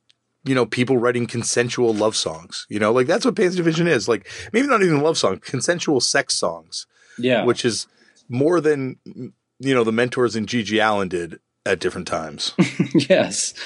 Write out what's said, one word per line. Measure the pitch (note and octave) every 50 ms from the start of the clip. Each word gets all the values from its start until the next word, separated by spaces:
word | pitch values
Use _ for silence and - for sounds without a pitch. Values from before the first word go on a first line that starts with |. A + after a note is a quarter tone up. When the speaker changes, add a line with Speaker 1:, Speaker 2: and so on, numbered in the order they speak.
| _ _ _ _ _ _ _ _ _
Speaker 1:
you | C3+ C3+
know, | C3 A#2+
people | G#2+ - C3 B2 B2 C3+ B2
writing | A2+ B2 B2 B2 A#2+
consensual | A2+ - A#2 G#2+ - - B2 A#2+ A#2+ - - B2 A2+ A2
love | G#2 G#2 G#2+ G#2+
songs, | - - - D#2+ D#2+ E2+ - - - - -
you | A2 G#2
know, | G#2+ G#2
like, | A#2 B2+ B2+ C3
that's | F3+ A#3 -
what | C4 F3
Pansy | - - F3+ F3+ F3+
Division | E3+ E3 D#3 D#3+ E3+ E3+
is. | D#3 A#2+ G2 -
Like, | A2+ G#2 - - - - - - -
maybe | A3 C#4 C#4+
not | C4 G#3+ F#3+
even | F3+ D#3 C#3
love | C#3+ D#3+ D#3+ -
song, | - G2+ F#2+ -
consensual | - - - B2+ - - F3 E3+ - - D#3 -
sex | - - - C#3+ C3+ - -
songs. | - - F2+ E2+ E2 D#2+ _ - - - - _ _ _ _ - -
Speaker 2:
Yeah. | A#2+ B2+ B2+ A2+ G2
Speaker 1:
Which | A#2+ A#2+ - -
is | B2 G#2 - - - _ _ _ _ _ _ _ _
more | B2 B2 C#3 D#3 F3+ E3+
than, | C#3+ D#3 D3+ C#3 C3+ C3 B2 - _ - - - B2+ A#2+ - _ _ _ _ _
you | C3+ C3+ C3+
know, | B2+ A2+
the | A2
Mentors | A2 A2+ B2 B2 - C3+ B2 A#2 G2+
and | A2+ G#2+ G2
G | A#2+ B2 A2
G | G2 G#2+ G#2+
Allen | G#2+ A2 G#2+ G2+ G2 F2+
did | F2+ F2 E2+ D#2+ E2+ - _ _ _ _ _
at | G2+ G2 E2
different | F2 F#2 - F#2+ E2+ -
times. | F2+ E2 D#2+ D#2 C#2+ - - - - -
Speaker 2:
<laughs> | E3 - - - - - - E3+ - -
Yes. | F#3 D#3+ A2+ - - - - - - - -